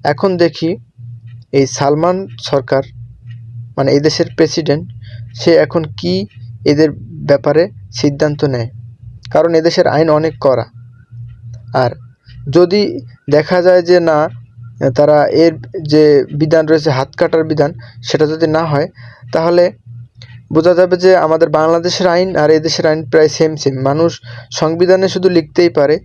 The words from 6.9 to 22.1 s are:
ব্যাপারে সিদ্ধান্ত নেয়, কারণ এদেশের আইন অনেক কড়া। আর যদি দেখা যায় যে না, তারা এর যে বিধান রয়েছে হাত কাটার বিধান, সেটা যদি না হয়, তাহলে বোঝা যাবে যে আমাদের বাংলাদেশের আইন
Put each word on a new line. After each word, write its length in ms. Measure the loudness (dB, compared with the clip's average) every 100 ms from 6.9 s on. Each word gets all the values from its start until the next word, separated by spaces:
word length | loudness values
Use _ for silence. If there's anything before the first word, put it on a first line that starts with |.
| -2 -16 -12 -2
ব্যাপারে 360 | 0 2 0 0 -6 -16
সিদ্ধান্ত 480 | -4 -4 -2 -4 -2 -4
নেয়, 240 | -4 -6 -12 -20 -20 -20 -18 -4
কারণ 200 | 0 2 2
এদেশের 320 | 2 2 2
আইন 200 | 2 2
অনেক 240 | 2 0 -2
কড়া। 240 | 0 0 -4 -14 -20 -20 _ -20 -18 -18 -18 -18 -6
আর 180 | -2 -2 -4 -18 _ -20 -16 -2
যদি 280 | 2 2 0 -2 -6 -14 -18 0
দেখা 260 | 0 2 2
যায় 220 | 4 2
যে 140 | 4 2
না, 180 | 4 0 -2 -6 -20 -20 -20 -4 -4 2
তারা 220 | 4 4 2 2
এর 180 | 2 0 -12 -12 0
যে 180 | 4 6 4 2
বিধান 300 | -4 0 2 2
রয়েছে 240 | 0 0
হাত 180 | -2 -4 -2
কাটার 260 | 0 0 -2
বিধান, 260 | -4 -4 -8 -20 -16
সেটা 220 | -6 -2 0
যদি 200 | 0 -2
না 160 | 0 0
হয়, 220 | -2 -4 -8 -20 -20 -6
তাহলে 320 | -2 2 2 2 -2 -20 -20 -20 -20 -20 -20 _
বোঝা 220 | 0 2
যাবে 220 | 4 2 2
যে 140 | 4 4
আমাদের 320 | 2 2 2
বাংলাদেশের 580 | 2 2 0 -2 -2
আইন 220 | 0